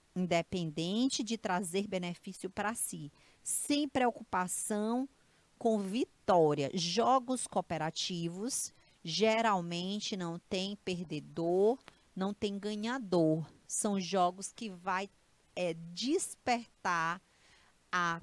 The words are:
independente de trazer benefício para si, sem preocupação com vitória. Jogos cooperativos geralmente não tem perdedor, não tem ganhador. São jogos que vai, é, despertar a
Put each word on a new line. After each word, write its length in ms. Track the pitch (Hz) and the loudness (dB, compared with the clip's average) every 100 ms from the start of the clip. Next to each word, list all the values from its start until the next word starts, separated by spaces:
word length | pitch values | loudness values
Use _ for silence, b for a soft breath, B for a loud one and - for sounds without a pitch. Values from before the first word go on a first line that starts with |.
| _ | _
independente 1080 | 180 180 170 - 190 165 151 170 214 262 - | -4 0 2 0 -2 -2 -2 -2 2 0 0
de 140 | 214 226 | -2 -4
trazer 500 | 202 180 170 185 208 | -2 -2 0 -2 -2
benefício 640 | 190 180 170 - 185 190 | -2 -4 -6 -10 -10 -8
para 260 | 202 202 | -4 -4
si, 380 | 226 - 170 147 b b b | -4 -6 -6 -10 b b b
sem 440 | - - - 294 294 | -6 -2 2 2 2
preocupação 1200 | 277 247 - - 185 180 - - 208 214 247 269 b b b b - | 2 2 0 -2 -2 -2 -2 -2 0 0 0 -2 b b b b -2
com 200 | 233 220 | 2 2
vitória. 920 | 190 220 - _ - 180 156 147 139 | 0 -2 -4 _ 4 6 8 4 0
Jogos 760 | 190 170 180 233 262 247 254 - | 0 0 2 4 4 2 -2 -2
cooperativos 1300 | 190 - 160 160 - - 175 170 180 226 - - b b b | -4 -2 -2 -2 -2 -4 -2 -2 -2 -4 -4 -6 b b b
geralmente 1120 | 170 160 220 220 226 190 170 170 185 208 - 196 | -6 2 4 4 4 2 0 -4 -2 -4 -4 -4
não 220 | 175 170 | -4 -6
tem 380 | - 190 190 202 | -4 -4 -4 -6
perdedor, 1000 | - 175 170 151 143 147 170 180 208 262 B B B | -6 -4 -4 -6 -6 -2 2 4 4 4 B B B
não 180 | - 190 | -4 -4
tem 260 | 202 208 202 | -2 -4 -4
ganhador. 880 | 202 214 220 262 202 180 160 156 151 - - | -6 -4 -4 -4 0 4 4 2 -2 -12 -8
São 320 | - 214 196 | -4 0 0
jogos 540 | 170 190 180 185 190 | 0 2 2 0 -8
que 160 | - 226 | -10 -12
vai, 380 | 180 185 185 202 _ _ _ _ | -8 -4 -2 -4 _ _ _ _
é, 200 | - 180 | -2 -2
despertar 1500 | 165 165 175 240 349 - - - 240 226 _ 190 170 165 180 b b b b b _ _ | -2 -8 -6 -2 0 -2 -4 -2 -2 -2 _ -2 0 0 -2 b b b b b _ _
a 300 | 180 175 165 | 0 0 0